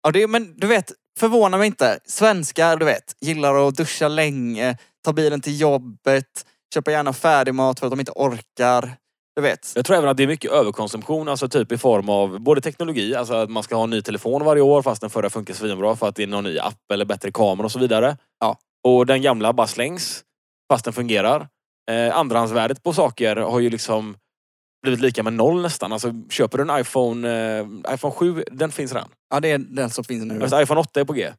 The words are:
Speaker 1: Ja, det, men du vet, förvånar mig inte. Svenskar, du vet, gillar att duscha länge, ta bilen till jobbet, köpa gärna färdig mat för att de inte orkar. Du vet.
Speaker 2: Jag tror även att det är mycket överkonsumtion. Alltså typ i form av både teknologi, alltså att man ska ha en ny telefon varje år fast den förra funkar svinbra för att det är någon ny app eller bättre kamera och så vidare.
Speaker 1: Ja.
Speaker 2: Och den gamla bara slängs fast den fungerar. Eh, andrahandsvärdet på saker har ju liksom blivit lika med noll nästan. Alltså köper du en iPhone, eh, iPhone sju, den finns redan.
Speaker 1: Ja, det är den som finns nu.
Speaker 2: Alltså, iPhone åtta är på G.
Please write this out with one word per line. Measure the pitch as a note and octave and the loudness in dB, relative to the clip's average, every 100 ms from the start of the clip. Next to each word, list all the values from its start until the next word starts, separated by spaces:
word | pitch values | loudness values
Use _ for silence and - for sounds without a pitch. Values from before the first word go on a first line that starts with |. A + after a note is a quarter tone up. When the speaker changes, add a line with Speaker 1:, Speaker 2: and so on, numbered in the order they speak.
Speaker 1:
Ja, | D3+ | 4
det, | E3 G#3+ | 2 2
men | A#3 G3+ D#3+ | 0 -2 -4
du | G3 | 2
vet, | A3+ - - _ - | 2 0 -16 _ -2
förvånar | A3+ A#3 G3+ F#3 | 2 4 4 4
mig | G#3 | 0
inte. | - B2+ F#2 - | 2 0 0 -6
Svenskar, | - A3 G3 D3 - E3 E3 | 2 2 4 -2 2 2 4
du | D#3 | 2
vet, | G#2+ - - | 0 -6 -8
gillar | C#3+ D#3 C#3+ C#3 C#3 | -6 0 2 4 2
att | C3+ | 0
duscha | D#3+ - D3+ | -4 0 -2
länge, | D3+ D3+ C#3 A#2+ A2 B2+ B2 _ _ - | 0 -2 -2 -4 -2 -4 -4 _ _ -4
ta | |
bilen | D#3 D3+ D3 | 0 0 0
till | D3 D3 | -6 0
jobbet, | D3+ C#3 B2 G#2+ - C3+ C3+ - - _ _ | 2 2 -2 -4 0 0 0 -16 -18 _ _
köpa | D#3 C#3+ | -4 -2
gärna | D3+ C#3+ | 0 -2
färdig | B2+ E3 D3 C3 | 0 4 4 2
mat | C3 C3 B2+ | 2 0 0
för | C3 | -4
att | |
de | C3 | -4
inte | C3+ | -6
orkar. | - C3+ A#2 - - B2 B2 B2 B2+ _ _ _ - | -2 -2 -2 -12 0 2 2 0 -14 _ _ _ -2
Du | |
vet. | C#3+ F2 - A#2+ | -2 -2 -4 -4
Speaker 2:
Jag | B2+ | 2
tror | F#3 | 4
även | C#3+ | 4
att | C3+ | 2
det | |
är | C3+ | 0
mycket | D#3 - | 0 0
överkonsumtion. | D3 G#2+ G2+ G#2+ A2+ G#2+ D#3 D#3 | 2 2 -2 -6 -6 -4 -4 -2
Alltså | C3+ C3 | -4 0
typ | C#3+ A2+ | 0 -2
i | A#2 | 0
form | B2+ G#2+ G2+ | 2 2 2
av | G2+ G2 F#2+ | 0 0 0
både | B2 D3 | 2 2
teknologi, | D#3 C#3+ E3+ C#3 G#2 B2+ | 2 -6 -6 -4 -2 -4
alltså | A#2+ | -2
att | A#2 G#2+ | -2 -2
man | A2+ | -4
ska | G#2 A2+ | -4 -2
ha | |
en | A2+ | 0
ny | A2 | -2
telefon | G#2 G#2 B2 C#3 D3+ | -4 -6 -4 0 2
varje | D3 | 4
år | C#3 C#3+ | 6 4
fast | C3 A2 | 2 -4
den | G#2+ | -4
förra | A2+ G2+ | -4 -4
funkar | A2+ G2+ | -6 -10
svinbra | F#2+ G#2+ F#2+ G#2 A2 | -8 -6 -2 -2 0
för | G#2+ | -2
att | G2+ | -2
det | |
är | G2+ | -4
någon | G#2 | -4
ny | G2+ D#2 | -4 -4
app | - A#2+ _ | -6 -10 _
eller | G2+ G2+ | -4 -2
bättre | G2+ G2 | -4 -6
kamera | G#2+ G#2 F#2+ G#2+ | 0 2 2 -4
och | |
så | B2 | 0
vidare. | B2+ A2 B2+ D3 _ _ | 2 2 2 -2 _ _
Speaker 1:
Ja. | A2+ - _ _ B2+ | -4 -4 _ _ 4
Speaker 2:
Och | B2 B2 | 4 6
den | C3+ | 4
gamla | C3+ A#2 A2 | 2 2 2
bara | A#2 A2 | 2 0
slängs | - B2+ F3+ - - _ _ _ _ _ | 0 -6 -6 -10 -10 _ _ _ _ _
fast | B2+ A#2 | 0 0
den | |
fungerar. | A2+ A#2+ G#2 G#2 D3 D3 _ _ _ - | -6 -2 0 2 0 -4 _ _ _ -6
Eh, | A2+ A#2 - | -2 0 0
andrahandsvärdet | C#3+ A2+ A2+ A#2 A#2 C3+ | 2 0 0 0 -2 -2
på | F3 | -2
saker | E3+ D3 - A2+ G#2+ | 2 0 2 0 0
har | G#2 A#2+ | 0 0
ju | A#2+ | 0
liksom | A2+ - A2 G#2+ G2+ _ _ _ _ _ _ | -2 -2 -4 -4 -14 _ _ _ _ _ _
blivit | C3 B2 | -2 2
lika | B2+ A#2+ | 2 0
med | A2 | -4
noll | A2+ B2 F3 | 2 2 2
nästan. | F3 - - | -2 -6 -6
Alltså | A2 A#2+ A#2 - | -4 -6 -8 -10
köper | - A2+ C3 | -2 0 0
du | D#3 | -2
en | D3 | -2
iPhone, | A#2+ C3 B2 A#2 A#2+ A#2 A2+ G#2+ | -2 0 0 -2 -4 -2 -2 -4
eh, | G#2+ G#2 - | -8 -10 -8
iPhone | C3+ D3 - | -4 -6 -2
sju, | F3 E3 - | -2 -2 -8
den | C3 D#3+ | -4 -4
finns | C#3+ C3+ | -4 -6
redan. | A#2+ - _ _ | -8 -10 _ _
Speaker 1:
Ja, | C#3+ | -2
det | D#3 | 0
är | D3 | -2
den | - C#3 A#2+ | -4 -6 -6
som | A#2+ | -6
finns | A#2 A#2+ A2 | -8 -8 -8
nu. | A2 | -4
Speaker 2:
Alltså, | C3 C#3 | 0 2
iPhone | C#3 D3+ | 4 2
åtta | D#3 C#3+ | 0 0
är | C#3 | 0
på | |
G. | C#3 E2 | -2 -6